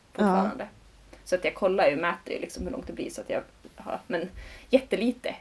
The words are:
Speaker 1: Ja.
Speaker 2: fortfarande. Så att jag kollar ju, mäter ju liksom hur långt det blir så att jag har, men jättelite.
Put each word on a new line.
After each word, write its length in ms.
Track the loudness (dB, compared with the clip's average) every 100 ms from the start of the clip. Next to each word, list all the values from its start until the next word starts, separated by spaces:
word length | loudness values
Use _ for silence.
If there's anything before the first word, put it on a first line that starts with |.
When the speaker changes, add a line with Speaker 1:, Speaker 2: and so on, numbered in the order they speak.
| _
Speaker 1:
Ja. 0 |
Speaker 2:
fortfarande. 560 | 2 4 4 2 -2 -10 -14 -20 -20 -20 -18
Så 100 | -2
att 100 | 0
jag 100 | 0
kollar 340 | 0 2 4 4
ju, 80 | 4
mäter 380 | 0 -2 -4
ju 60 | -6
liksom 240 | -6 -8
hur 60 | -8
långt 160 | -8 -8
det 60 |
blir 180 | -8 -8
så 100 | -8
att 100 | -6
jag 120 | -6 -6 -14 -20 -16
har, 240 | -8 -8 -4
men 220 | -6 -6 -10 -16 -18 4
jättelite. 640 | 4 4 0 0 -2 -6 -8